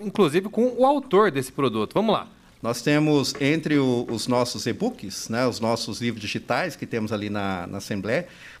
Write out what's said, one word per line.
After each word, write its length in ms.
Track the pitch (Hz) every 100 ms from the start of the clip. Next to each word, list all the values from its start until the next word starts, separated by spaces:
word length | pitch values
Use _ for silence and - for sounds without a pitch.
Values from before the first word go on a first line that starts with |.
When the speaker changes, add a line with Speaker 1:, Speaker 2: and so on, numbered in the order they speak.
Speaker 1:
inclusive, 460 | 208 - 165 170 208
com 280 | 214 247 240
o 80 | 262
autor 460 | 294 165 185 208
desse 200 | 139 123
produto. 440 | - 131 107 104 175
Vamos 180 | 220
lá. 140 | 143 80 - - -
Speaker 2:
Nós 160 | 113 123
temos 500 | 147 147 151 147 123 -
entre 380 | 139 160 160 147
o, 260 | 131 123 120
os 200 | 113 120
nossos 400 | 123 123 107 120
e-books, 600 | 107 226 - 98 - -
né, 180 | 113 127
os 120 | 101
nossos 400 | 113 117 - 98
livros 220 | 120 107
digitais 540 | 101 107 - 123 175 -
que 100 | 110
temos 260 | 117 107
ali 160 | 104 104
na, 380 | 104 98 92 92
na 140 | 98
Assembleia, 480 | - 104 101 147 175 - - -